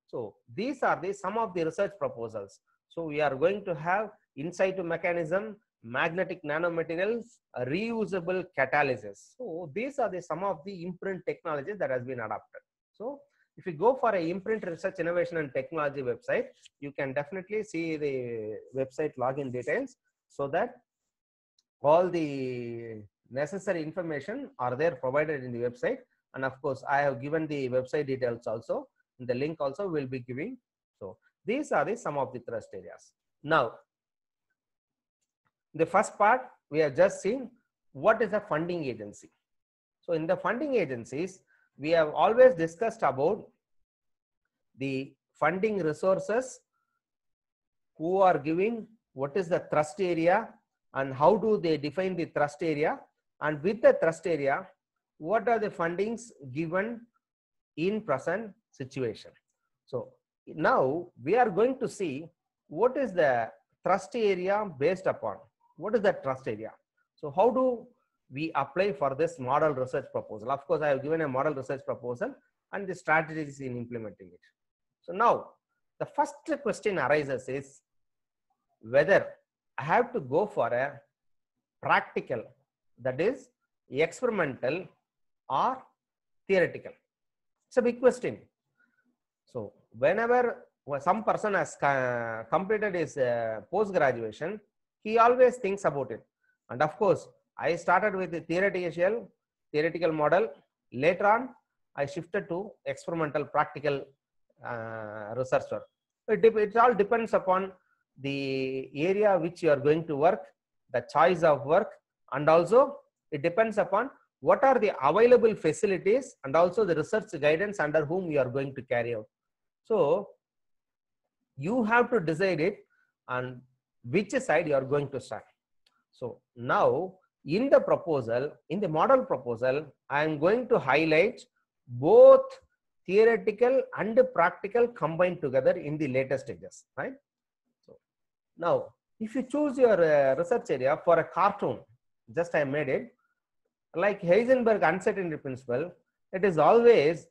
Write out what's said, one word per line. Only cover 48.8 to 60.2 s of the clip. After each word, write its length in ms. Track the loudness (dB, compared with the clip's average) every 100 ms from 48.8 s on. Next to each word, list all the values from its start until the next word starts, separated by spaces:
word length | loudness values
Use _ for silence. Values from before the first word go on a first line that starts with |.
| -10 _ _
what 220 | -8 -4 -4
is 140 | 0
the 100 | -2 0
thrust 280 | 0 0 -2
area, 500 | -2 0 2 2 0 -12 _ _ _
and 220 | -6 -6 2
how 200 | 4 4
do 220 | 2 0
they 200 | 0 -2
define 380 | -2 -4 -4 -4
the 100 | -4
thrust 360 | -2 -2 -2
area, 380 | -4 0 -2 -4 -12 _ _ -8
and 200 | -6 -2
with 180 | -4 2
the 120 | 4
thrust 340 | 4 0 -2 -4
area, 400 | -2 0 -2 -6 _ _ _ _ -12
what 300 | -4 -2 0
are 100 | 0
the 120 | -2
fundings 600 | -4 -4 -2 -4 -6 -12 -20 -12
given 500 | -8 -4 -4 -4 -8 -16 _ _ _ _ _ _ -6
in 260 | -4 -2
present 500 | -2 -2 -2 -6 -6 -16 _
situation. 600 | -16 -10 -6 -6 -6 -14 _ _ _ _ _ _
So 240 | -10 -10 _